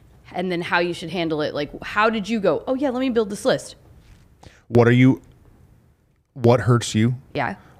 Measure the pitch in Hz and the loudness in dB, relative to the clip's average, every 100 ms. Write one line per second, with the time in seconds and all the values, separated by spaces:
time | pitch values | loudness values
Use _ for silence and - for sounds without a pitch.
0 | _ _ - - 185 175 165 180 175 165 | _ _ -14 -8 -6 -6 -2 -2 -2 -6
1 | 165 180 165 151 151 143 147 - - 208 | -8 -6 -4 -2 -4 -4 -8 -10 -8 0
2 | 220 220 190 226 185 139 - 262 277 247 | 0 0 -4 -2 0 0 -2 -4 -2 -2
3 | 262 233 202 202 262 147 - - - - | -2 -2 -2 -2 -2 -2 -4 -20 -20 -20
4 | - - _ _ - _ - 117 117 123 | -20 -20 _ _ -20 _ 0 4 6 6
5 | 131 - - _ _ _ _ _ _ _ | 6 4 -4 _ _ _ _ _ _ _
6 | _ _ _ 139 117 123 120 120 - 110 | _ _ _ 0 4 4 4 2 2 0
7 | 117 127 - 147 120 - - - | 0 -2 -8 -6 -6 -6 -16 -14